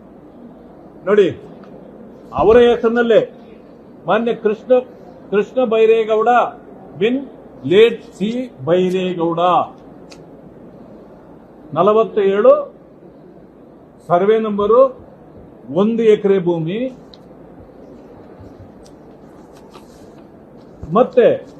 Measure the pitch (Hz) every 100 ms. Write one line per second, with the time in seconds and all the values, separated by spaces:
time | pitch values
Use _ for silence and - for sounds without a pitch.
0 | - - - - - - - - - -
1 | 180 208 175 - - - - - - -
2 | - - - 123 175 240 240 226 233 240
3 | 233 202 - - - - - - - -
4 | 160 208 233 226 208 214 - 254 - -
5 | - - - 196 202 262 247 220 220 226
6 | 214 214 220 240 190 - - - - 143
7 | 208 262 285 - - - 131 185 233 -
8 | - - 202 247 254 - 131 180 185 185
9 | 185 170 165 165 180 165 117 - - -
10 | - - - - - - - - - -
11 | - - - - - - - 147 190 214
12 | 220 214 196 196 240 294 285 - - -
13 | - - - - - - - - - -
14 | - 175 196 220 220 202 208 240 269 -
15 | - - - - - - 117 151 208 226
16 | 226 208 196 196 175 170 160 208 262 -
17 | - - - - - - - - - -
18 | - - - - - - - - - -
19 | - - - - - - - - - -
20 | - - - - - - - - 143 185
21 | 254 - 202 117 -